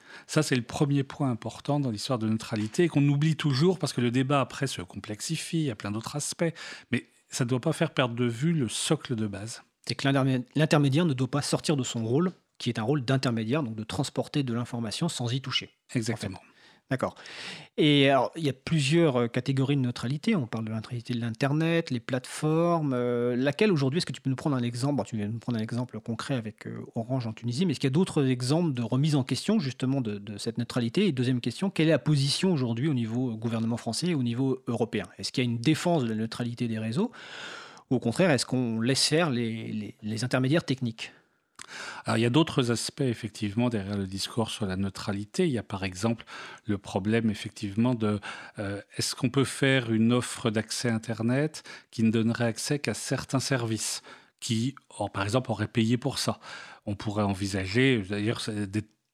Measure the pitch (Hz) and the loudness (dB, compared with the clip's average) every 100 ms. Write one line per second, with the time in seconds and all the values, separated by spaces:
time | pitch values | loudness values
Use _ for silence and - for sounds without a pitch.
0 | - - - 156 151 127 120 - 147 143 | -20 -20 0 2 4 2 0 0 2 2
1 | 135 - 135 117 113 - - 147 135 107 | 0 -2 -2 -2 -6 -8 -2 0 0 -2
2 | - 123 110 110 - 110 107 - 170 147 | -2 0 2 0 -2 -2 -2 2 4 6
3 | 143 143 160 156 151 131 175 180 143 - | 4 4 2 2 2 4 4 4 0 0
4 | 120 127 131 143 123 - 135 - 90 104 | 2 2 4 2 2 -2 -4 -6 -10 -12
5 | - 107 - 160 - 165 147 104 101 107 | -10 -8 -6 -6 -4 -2 -2 -2 -4 -6
6 | - 147 - - 170 - - - - 120 | -6 -6 -6 -2 -2 -4 -12 -14 -4 -4
7 | - _ _ - 120 127 160 - 160 - | -4 _ _ -2 0 0 0 0 0 2
8 | 123 117 123 117 160 165 113 - - 156 | 2 2 0 2 0 2 0 0 0 0
9 | - 117 107 98 110 - - _ - 117 | 0 -2 -2 -4 -10 -12 -18 _ -8 -2
10 | 143 135 131 127 123 139 156 151 143 139 | 2 4 4 2 0 2 4 6 6 4
11 | 175 127 131 110 - 156 - 143 120 120 | 2 2 0 -2 -2 -2 0 0 0 -2
12 | 113 135 - - _ - 120 113 113 151 | 0 2 2 -2 _ -8 -4 -2 0 0
13 | 120 135 131 113 110 151 131 110 107 - | 2 0 2 0 0 0 -2 -6 -6 -4
14 | 135 - - 151 131 117 120 120 113 - | -4 -2 -2 0 0 -2 -4 -6 -4 -2
15 | 170 - 120 131 135 120 - _ - 123 | -2 -2 -2 -2 -2 -4 -4 _ -4 -2
16 | 110 110 98 95 - _ - _ - 131 | -2 -4 -6 -10 -16 _ -20 _ -4 -2
17 | 98 - - - - - - - 151 143 | -2 -4 -16 -14 -14 -14 -8 2 6 8
18 | 139 135 110 170 147 - - 160 135 165 | 8 6 2 0 -4 -2 0 2 4 6
19 | 160 123 117 127 143 135 131 143 123 - | 6 4 2 0 0 0 2 2 0 -2
20 | 120 147 226 202 113 113 110 110 - 120 | -4 -2 0 0 0 -4 -4 -6 -6 -8
21 | - 120 117 110 135 151 165 165 165 120 | -4 -4 -4 0 0 2 2 0 0 -4
22 | - 127 - - 156 160 170 170 147 123 | -4 -4 -4 -4 0 2 2 2 0 0
23 | 123 120 123 123 139 - 214 160 135 165 | 0 0 0 2 0 4 4 4 2 0
24 | - 131 135 127 160 131 120 120 139 135 | -2 -4 -2 -2 0 0 -2 -2 0 0
25 | 117 110 104 113 - 117 110 117 123 110 | -2 -2 -4 -4 -4 -4 -2 -4 -6 -8
26 | - 113 - 131 107 - 113 113 - 123 | -8 -6 -4 -4 -4 -10 -12 -10 -8 -6
27 | 117 131 113 110 117 120 185 127 135 143 | -2 -2 -2 -4 -4 0 0 2 2 2
28 | 190 156 131 127 127 156 170 123 117 131 | 2 2 2 2 2 2 2 0 0 2
29 | 156 143 127 123 - 220 139 - 127 139 | 4 2 2 -2 2 2 0 -2 0 0
30 | 110 101 104 101 117 117 120 127 117 175 | -2 -6 -8 -8 -6 -4 -2 0 0 2
31 | 208 131 123 123 120 - 196 - 160 151 | 2 2 2 2 -2 -2 -2 2 4 4
32 | 156 147 139 - 190 156 123 117 156 127 | 4 4 4 2 2 4 2 0 2 2
33 | 110 120 127 110 117 113 113 120 - - | 0 0 -2 -2 -2 0 0 -2 -4 -2
34 | 175 156 120 117 135 127 - 117 113 107 | 0 0 0 0 0 0 -2 -2 0 -2
35 | 92 - - - 120 117 135 156 180 165 | -6 -8 -6 0 0 2 2 2 4 2
36 | 117 107 113 - 120 120 120 110 110 127 | 2 0 -2 -4 -6 -2 -4 -2 -2 0
37 | 226 - - - - - - - - 123 | -2 -4 -16 -14 -14 -14 -16 -12 -2 0
38 | 117 110 180 127 - 127 120 113 117 135 | 2 4 4 4 2 0 0 0 2 2
39 | - 151 170 120 117 113 113 110 104 - | 2 2 2 0 -2 -4 -6 -6 -8 -8
40 | 107 107 127 131 131 165 - 131 120 - | -6 -4 0 2 2 2 0 -2 -4 -6
41 | - - _ _ _ - - - - - | -14 -18 _ _ _ -20 -18 -14 -14 -10
42 | - 110 120 143 165 - 120 113 - - | -2 2 4 4 2 2 0 0 -2 -2
43 | 131 113 107 - 104 101 123 113 95 101 | -2 -2 -6 -6 -4 0 0 0 -4 -4
44 | 92 95 - - 110 - 98 92 98 - | -4 -6 -6 -4 -4 -2 -4 -2 -4 -4
45 | - 101 104 - 180 117 - 98 95 90 | -6 -6 -4 0 0 0 -4 -6 -6 -2
46 | 113 113 - - - - - 101 - 101 | -2 -2 -8 -16 -16 -12 -6 -6 -2 -2
47 | 101 113 113 101 104 - 104 101 123 120 | 0 2 2 -2 -6 -8 -6 0 0 2
48 | 107 104 - - - - 98 101 - - | 0 -2 -4 -14 -14 -10 -8 -8 -10 -6
49 | - - 127 139 127 - 135 135 113 110 | -4 0 0 2 0 2 4 4 4 4
50 | 113 123 - - 113 107 - - 123 110 | 4 4 0 -2 0 0 -2 -2 -2 -2
51 | - 110 117 131 151 - - - - - | -2 -4 0 0 0 -4 -18 -20 -10 0
52 | 113 113 113 113 117 110 - 147 120 107 | 2 4 2 2 0 -2 -4 -2 -2 -4
53 | - 135 - 131 - 131 117 110 - - | -4 -4 -2 -2 0 -2 0 -2 -4 -8
54 | - - _ - - 110 123 - _ - | -12 -20 _ -10 -2 0 0 -4 _ -6
55 | 104 98 98 127 123 104 107 - 113 120 | -6 -2 0 0 0 -4 -2 0 2 2
56 | 139 - - 107 - - - - - 104 | 0 -4 -4 -4 -8 -16 -16 -12 -8 -6
57 | 107 104 98 95 98 98 92 113 135 120 | -4 -2 0 0 -2 -4 -2 2 2 2
58 | 92 104 107 117 - 104 98 104 - _ | -2 -4 -2 -2 -4 -6 -4 -4 -6 _
59 | _ | _